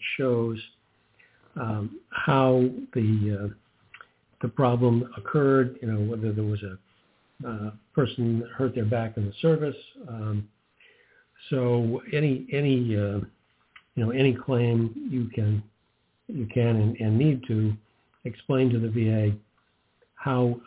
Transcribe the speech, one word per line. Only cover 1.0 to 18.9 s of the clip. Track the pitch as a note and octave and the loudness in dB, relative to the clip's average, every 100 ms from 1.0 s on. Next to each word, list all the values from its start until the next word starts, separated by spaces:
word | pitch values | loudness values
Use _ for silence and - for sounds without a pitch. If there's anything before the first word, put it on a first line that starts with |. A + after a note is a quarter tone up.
| _ _ _ _ _ - | _ _ _ _ _ -8
um, | A2+ G#2+ G#2 E4 - | -4 -4 -6 -10 -10
how | - - C3+ C3 B2+ B2+ B2+ C4+ | -6 0 4 4 4 2 0 -6
the, | B2+ G#2+ A2 G#2 G2+ G#2 | -2 2 2 0 -2 -6
uh, | - _ _ _ - - _ _ - | -10 _ _ _ -20 -20 _ _ -8
the | - | -6
problem | - B2 A#2+ B2 A#2 B2 - | 0 2 4 4 4 0 -8
occurred, | - D#3 C#3 C3+ B2+ - | -2 2 4 4 2 -2
you | A#2 | -4
know, | G#2+ | -2
whether | G#2+ A2+ A2 | -2 -2 -2
there | G#2+ | -2
was | G#2+ G#2 | -2 -4
a, | G2+ F#2+ _ _ _ _ _ - A#2+ | -6 -14 _ _ _ _ _ -12 -10
uh, | A2 G#2 G#2+ _ | -8 -8 -12 _
person | - A#2+ - A#2 A#2 | -2 0 0 0 0
that | A#2 | -4
hurt | - C3 A#2+ | -4 -2 -2
their | G#2+ | -2
back | A#2 A2+ A2 | -2 -2 -4
in | G2+ | -6
the | - | 0
service. | E3 D3+ D3 C3+ - C#4 F3 | 2 2 0 -8 -16 -20 -14
Um, | A2+ G#2+ G#2 G#2 _ _ _ _ _ _ _ _ _ - | -8 -4 -4 -6 _ _ _ _ _ _ _ _ _ -6
so | C3+ B2 A#2+ A2+ B2 - | -2 2 2 0 -2 -4
any, | D3 D3+ C3 - | 0 0 0 -2
any, | C#3 C#3+ B2+ A#2+ G#2 | 0 2 2 2 0
uh, | G2+ G#2 G#2 _ _ _ _ - _ - | 0 -2 -6 _ _ _ _ -20 _ -2
you | |
know, | A2+ | 0
any | C3 C3+ | 2 2
claim | B2+ - B2 A#2+ A#2 A2+ C#4 C#4 | 2 0 2 2 2 0 -4 -6
you | C3 A2 - | -4 -4 -2
can, | G#2+ G#2 - _ _ _ _ _ - | 0 0 -4 _ _ _ _ _ -10
you | E3+ A2 | -8 -4
can | B2 A#2 A2 | 0 2 2
and, | G#2+ A2+ | 2 0
and | A2 A2 | 2 4
need | D#3 C3 - | 4 2 -2
to | A2 G#2+ G#2+ _ _ _ _ | 0 0 -2 _ _ _ _
explain | B2 - - C3+ C3 | -12 -8 -2 2 2
to | A#2 | 2
the | |
V | A2+ | 0